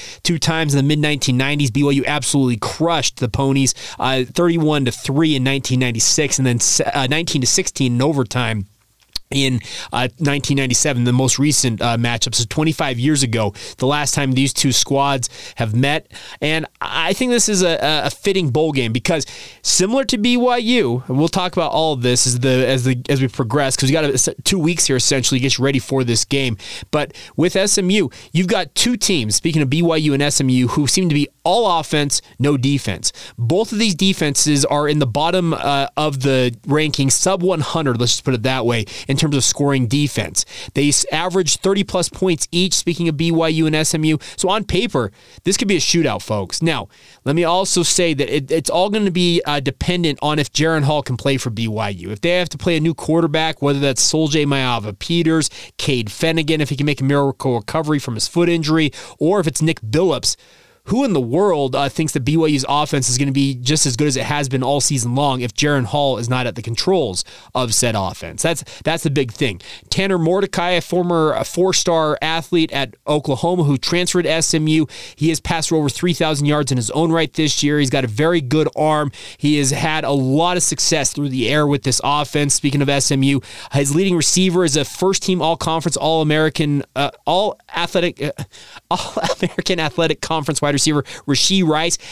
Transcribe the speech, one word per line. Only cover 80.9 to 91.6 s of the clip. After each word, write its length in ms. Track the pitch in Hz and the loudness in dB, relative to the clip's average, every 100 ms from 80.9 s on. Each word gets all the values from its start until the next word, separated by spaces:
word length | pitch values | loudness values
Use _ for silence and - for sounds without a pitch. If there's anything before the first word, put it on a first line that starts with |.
| 160 135 | 0 -2
through 160 | 151 143 | -2 -4
the 220 | 131 110 | -2 0
air 160 | 151 147 | 2 2
with 160 | 143 | 0
this 180 | 135 - | 0 0
offense. 520 | 139 147 143 151 143 | 0 -2 0 -2 0
Speaking 260 | - 147 139 | 0 0 0
of 80 | 139 | 2
S 240 | 139 - | 0 0
M 100 | 139 | 2
U, 200 | 135 139 - - - | 2 2 -2 -14 -4
his 220 | 139 143 | -2 2
leading 220 | 160 196 170 | 2 2 2
receiver 480 | - 180 185 175 | 2 2 2 2
is 120 | 170 147 | 2 0
a 80 | |
first-team 580 | 139 - 185 190 - 180 | -2 -2 0 0 0 0
all-conference, 560 | 156 165 165 165 160 - | 0 -2 -2 -2 -2 -2
all-American, 840 | 151 160 151 156 156 160 147 143 - 135 | 0 2 2 2 0 0 -2 -2 -4 -4
uh, 140 | 143 - - | -4 -4 -2
all-athletic, 920 | 180 214 - - - 175 185 170 - | 0 0 -4 -8 -6 -2 -2 -2 -4
uh, 100 | 143 - - - | -8 -8 -12 -16
<laughs> 280 | - - - | -20 -20 -6
all-American 880 | 175 - - - - 175 - - 175 | -6 -4 -4 -4 -2 -4 -2 -4 -2
Athletic 440 | 156 - 165 151 | -2 0 -2 -2
Conference 380 | - 160 147 143 | -4 -4 -2 -2
wide 100 | 147 139 | 0 0
receiver 220 | 156 147 - - - | 0 0 -2 -8 -2
Rashee 400 | 131 - 190 | 0 2 2